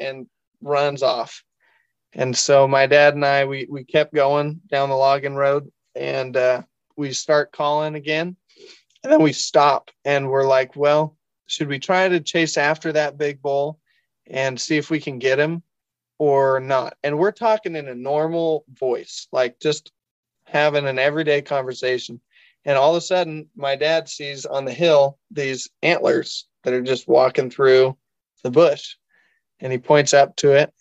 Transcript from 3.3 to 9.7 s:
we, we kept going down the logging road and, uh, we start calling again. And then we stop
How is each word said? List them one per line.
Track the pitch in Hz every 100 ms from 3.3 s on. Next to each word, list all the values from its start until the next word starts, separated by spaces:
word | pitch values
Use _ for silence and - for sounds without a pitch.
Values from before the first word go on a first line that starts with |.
| 139
we, | 135 135 127
we | 143
kept | 131 156 151
going | 151 139 147 147 156 -
down | 143 139
the | 135
logging | 135 139 139 139
road | 139 143 143 _ _
and, | 127 139 135 131 127
uh, | 127 123 - _ _ -
we | 143
start | 127 - 151 143
calling | - 147 147 151
again. | 151 143 156 175 180 _ _ - - _ _
And | 262
then | 311
we | 156
stop | - - 160 147